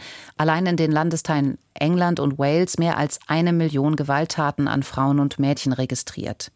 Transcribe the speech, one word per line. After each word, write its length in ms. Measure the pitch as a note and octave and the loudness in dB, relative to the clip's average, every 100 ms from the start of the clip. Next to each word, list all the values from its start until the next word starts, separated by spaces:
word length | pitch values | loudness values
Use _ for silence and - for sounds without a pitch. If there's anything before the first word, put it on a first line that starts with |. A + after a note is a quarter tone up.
| - - - - | -6 -18 -14 -2
allein 280 | D#3 D#3+ F3+ | 0 2 2
in 100 | E3+ | 2
den 160 | D#3 | 2
Landesteilen 680 | D3+ E3 D#3+ - D3+ C#3 - _ - | 2 0 -2 0 0 0 -2 _ -4
England 440 | D3 F3 F3 E3 | 0 2 2 2
und 200 | C#3+ C#3 | 0 0
Wales 400 | C#3+ D#3+ F3+ - | 0 2 0 0
mehr 180 | E3+ - | 0 0
als 220 | D3 - - | -2 -4 -2
eine 260 | D#3+ F3 | 0 2
Million 420 | E3+ E3 C#3+ C#3+ D3+ | 2 2 2 0 0
Gewalttaten 720 | C#3+ C#3 E3 - C#3+ - C#3+ | 0 0 0 -2 -2 0 0
an 140 | C#3 | 0
Frauen 380 | C3+ - C3+ C#3+ | -2 0 2 2
und 180 | C#3+ - | 0 0
Mädchen 340 | C#3 C#3+ C3 | 0 0 -2
registriert. 800 | B2+ B2+ B2 - - A2+ G#2+ - | -2 -2 -4 -6 -8 -8 -8 -12